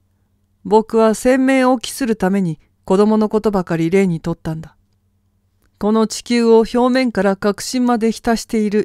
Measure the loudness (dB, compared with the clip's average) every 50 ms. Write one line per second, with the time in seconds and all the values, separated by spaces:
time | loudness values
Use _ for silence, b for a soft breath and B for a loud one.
0 | _ _ _ _ _ _ _ _ _ _ _ _ -4 0 2 2 2 2 0 2
1 | 2 2 2 0 0 0 2 2 2 2 2 2 2 2 0 0 -4 -8 -8 -6
2 | -4 -4 -2 -2 -2 0 0 0 -2 -2 -4 -8 _ _ _ _ -4 0 2 2
3 | 2 2 2 0 0 0 -2 -2 -2 0 -2 -2 -2 -2 -2 -2 -2 0 2 2
4 | 2 0 -2 -4 -4 -8 -8 -6 -6 -8 -8 -8 -12 -16 _ _ _ _ _ _
5 | _ _ _ _ _ _ _ _ _ _ _ _ _ _ _ -6 -2 0 2 2
6 | 0 0 -2 -8 -6 -2 0 2 4 4 4 4 4 2 0 0 0 2 2 0
7 | 0 -2 0 0 0 0 0 0 -2 -4 -4 -4 -6 -6 -4 -2 0 0 0 0
8 | 0 -2 -4 -2 -2 -2 -2 -2 -4 -4 -4 -2 -2 0 0 -2